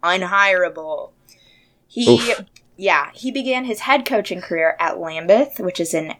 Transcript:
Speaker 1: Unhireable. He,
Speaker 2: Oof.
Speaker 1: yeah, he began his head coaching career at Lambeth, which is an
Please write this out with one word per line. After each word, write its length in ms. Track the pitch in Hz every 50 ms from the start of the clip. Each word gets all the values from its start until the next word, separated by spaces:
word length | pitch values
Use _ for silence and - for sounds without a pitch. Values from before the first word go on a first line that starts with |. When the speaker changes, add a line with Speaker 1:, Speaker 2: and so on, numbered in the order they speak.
| -
Speaker 1:
Unhireable. 1080 | 170 180 190 185 180 196 196 196 196 190 185 180 170 160 165 160 156 156 - - - _ _ _ _ - _ _ _ _ _ _ _ _ _ _
He, 300 | _ - 226 240 240 240 240 240 240
Speaker 2:
Oof. 140 | 214 - - _ _ - _ _ _
Speaker 1:
yeah, 340 | - 190 196 170 147 143 - -
he 180 | - - 262
began 320 | 262 277 262 269 254 254 254
his 160 | 247 220 -
head 240 | - 262 269 285 -
coaching 360 | - 269 214 202 - 180 180
career 360 | 175 - 175 165 160 160 - -
at 220 | 170 165 - 185
Lambeth, 580 | 170 160 160 160 165 170 196 233 294 277 - -
which 220 | 208 180 180 -
is 140 | 165 165 -
an 200 | 165 160 156 -